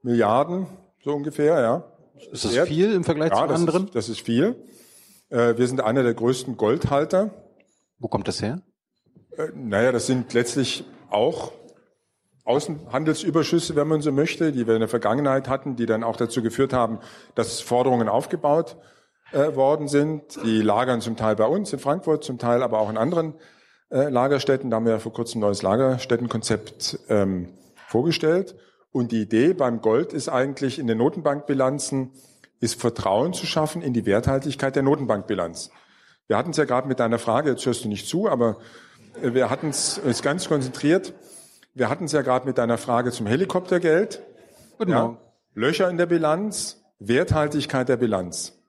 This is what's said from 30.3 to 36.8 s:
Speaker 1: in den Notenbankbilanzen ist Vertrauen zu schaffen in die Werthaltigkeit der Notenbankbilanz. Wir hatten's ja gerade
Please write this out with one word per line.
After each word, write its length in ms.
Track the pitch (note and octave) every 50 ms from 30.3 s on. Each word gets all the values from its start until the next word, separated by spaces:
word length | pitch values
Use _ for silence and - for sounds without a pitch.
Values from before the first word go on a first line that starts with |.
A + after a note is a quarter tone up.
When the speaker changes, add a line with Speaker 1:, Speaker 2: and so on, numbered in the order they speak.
| D3+ B2 C3 C#3 C3+ - C#3 C3 B2
Speaker 1:
in 100 | - C#3
den 120 | A#2 A2+ A2
Notenbankbilanzen 1120 | A#2+ D#3 - F#3 D3+ D3+ C#3+ D3 D3 - C#3+ C3+ C3 C3 C#3+ D3 - - C#3+ C3+ C3 B2+ _ - _ _ _ _ - _ _ _
ist 200 | - A2+ - -
Vertrauen 540 | - A#2 - - - G2+ F#2+ G#2+ C3+ F3 F3+
zu 120 | - -
schaffen 360 | D#3 - D#3+ D#3 D3+ - E3+
in 120 | E3+ C#3+ B2
die 120 | A#2 -
Werthaltigkeit 720 | G#2+ G2 A2 A#2+ C3+ C3+ C3+ C3+ D3+ C3 - C#3 C3+ C3
der 80 | C#3+ C3+
Notenbankbilanz. 880 | C3+ D3 D3+ C#3 A2+ A2 G2+ F#2 - G#2+ F2+ F2 E2+ F2 - - - _ - _ _ _ _ _ _ _ _ _
Wir 100 | _ G#2+
hatten's 200 | G#2 B2+ F3 D#3+
ja 80 | D#3 D3
gerade 220 | B2 B2 B2+